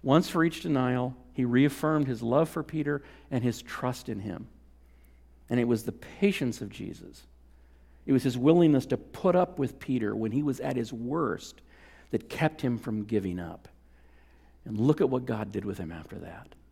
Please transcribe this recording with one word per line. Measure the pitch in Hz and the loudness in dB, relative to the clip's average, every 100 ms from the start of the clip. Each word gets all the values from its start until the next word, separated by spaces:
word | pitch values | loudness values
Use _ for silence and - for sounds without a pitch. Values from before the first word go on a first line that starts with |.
once | - 151 180 | 6 6 6
for | 175 | 2
each | 165 165 | 2 0
denial, | 170 139 127 127 127 127 - | -2 0 2 0 -2 -6 -10
he | - 123 | -2 2
reaffirmed | 123 143 143 156 156 135 | 6 4 4 0 2 0
his | 113 | -2
love | 117 135 160 | 2 2 2
for | 165 | -2
Peter | - 156 143 143 - - - | -6 -4 -4 -4 -8 -20 -6
and | 131 | -2
his | 123 113 | -2 -4
trust | - - 127 127 - | -10 -6 -6 -6 -8
in | 104 | -8
him. | 101 82 - - - - - - - - _ _ - | -8 -10 -14 -20 -20 -20 -20 -20 -20 -20 _ _ -2
And | 120 | 0
it | 120 | 2
was | 113 | 0
the | - | -2
patience | - - - 202 185 127 - | -10 -18 0 0 2 -4 -4
of | 101 | -10
Jesus. | 107 104 82 87 - - _ - - - _ _ - - | -10 -12 -12 -18 -20 -20 _ -20 -20 -20 _ _ -16 0
It | |
was | 131 | 2
his | 135 123 | 2 2
willingness | 135 170 165 139 - | 4 6 6 6 2
to | 127 | -6
put | - - 190 175 | -6 -2 2 4
up | 180 - | 2 -2
with | 135 - | -6 -6
Peter | - 127 107 107 | -4 -2 0 -2
when | 110 | -2
he | 123 | -2
was | 147 123 | -2 -4
at | 139 127 | -4 -4
his | 113 | -6
worst | 117 120 156 131 - - - - - - - - | -6 -4 -2 -2 -4 -8 -20 -20 -20 -20 -20 -6
that | - - | -6 -4
kept | - 160 156 | 0 0 0
him | 131 117 | -2 -2
from | 120 107 | -4 -6
giving | 104 110 95 90 | -2 -2 -2 -4
up. | 85 85 - - _ - - - _ _ - _ - | -8 -12 -18 -20 _ -20 -20 -20 _ _ -20 _ -8
And | 107 | 2
look | 127 147 | 4 4
at | 131 | 2
what | 127 127 | 0 -2
God | 110 101 | -6 -4
did | 98 | -6
with | 101 92 | -6 -8
him | 82 | -8
after | 82 76 90 | -10 -14 -16
that. | 87 87 - - _ | -14 -16 -20 -20 _